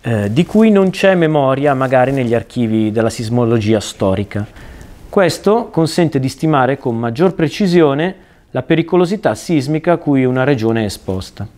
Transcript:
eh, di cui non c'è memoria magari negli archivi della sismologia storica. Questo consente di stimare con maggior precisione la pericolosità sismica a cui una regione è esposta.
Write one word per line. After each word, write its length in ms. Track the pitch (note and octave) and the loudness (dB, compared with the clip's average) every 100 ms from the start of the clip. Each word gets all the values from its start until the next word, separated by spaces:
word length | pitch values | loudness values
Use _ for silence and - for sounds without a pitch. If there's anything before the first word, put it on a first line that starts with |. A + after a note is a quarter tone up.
eh, 320 | - A2+ G2+ | -2 -2 0
di 120 | A#2 F3 | 0 0
cui 240 | G#3+ A3 | 4 4
non 180 | G3+ F#3+ | 4 2
c'è 240 | F#3 F#3+ | 2 2
memoria 600 | F#3+ D#3+ D#3 C3+ C3 C#3+ C3 | 2 2 2 0 0 0 0
magari 360 | C3 B2+ B2+ | 2 2 2
negli 220 | C#3 A#2+ | 0 0
archivi 580 | A#2 A2 - A#2 A2 A2 | -2 -2 -4 -2 0 0
della 200 | G#2+ A2+ | 0 -2
sismologia 680 | - A2 A#2+ A#2 A#2 G#2 A2 | -2 -2 0 2 2 2 0
storica. 680 | - - G2+ F#2+ G2+ G#2 G#2 - - - - - - | -2 -4 -2 0 -4 -6 -8 -12 -20 -20 -20 -20 -4
Questo 600 | - F3+ - - A3 A#3 | 0 0 0 0 0 0
consente 480 | - D#3+ - E3 C3+ | -2 -2 2 0 0
di 100 | C3 | -4
stimare 480 | - D#3+ D3 B2+ C#3 | -4 0 2 0 0
con 180 | C3+ A#2 | -4 -4
maggior 380 | A#2 A#2 F3+ | -4 0 -2
precisione 840 | D3+ D#3 - G3+ F3 D#3 C#3 F3 F#3+ - _ _ | 0 -4 0 2 4 4 2 -4 -6 -20 _ _
la 100 | C3 | -8
pericolosità 720 | - D#3+ E3 F3+ F3 G3+ - | -2 -2 0 0 0 0 -4
sismica 600 | A2 - D#3+ C3 D#3 E3 | -4 -2 -2 0 -2 0
a 40 | E3+ | -2
cui 260 | D#3+ C#3 | 0 0
una 200 | C3 B2+ | 2 0
regione 400 | C3 C#3 A2 A2+ | 0 0 0 0
è 20 | G#2 | -2
esposta. 640 | - - F#2+ - - G2+ | -6 -8 -8 -8 -14 -16